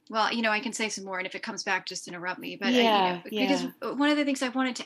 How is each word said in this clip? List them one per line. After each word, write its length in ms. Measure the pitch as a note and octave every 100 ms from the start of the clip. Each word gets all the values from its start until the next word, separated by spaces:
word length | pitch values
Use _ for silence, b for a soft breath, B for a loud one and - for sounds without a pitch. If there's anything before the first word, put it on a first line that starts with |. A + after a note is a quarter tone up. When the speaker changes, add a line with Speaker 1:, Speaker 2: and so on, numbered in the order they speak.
| -
Speaker 1:
Well, 240 | A3 G#3
you 100 | A#3
know, 80 | A3+
I 100 | G#3+
can 120 | A3
say 160 | G3+ G#3+
some 160 | G3+
more, 140 | F#3+ F#3
and 80 | F#3
if 80 |
it 80 | F#3+
comes 220 | - G3+
back, 220 | G#3 F#3 -
just 200 | F3+ -
interrupt 320 | F3 F3+ F3
me. 180 | F3+ F3
But 80 | G3+
I, 20 |
you 120 | B3
Speaker 2:
Yeah, 300 | A#3 G#3 F#3
Speaker 1:
know, 60 | F3
because 380 | G#3+ G#3+ C4 C#4
Speaker 2:
yeah. 260 | - - A3+
Speaker 1:
one 180 | A#3+ C#4+
of 60 | D4
the 80 |
things 180 | C#4+ C4+
I 60 | B3+
wanted 260 | B3+ C4
to 80 | A#3+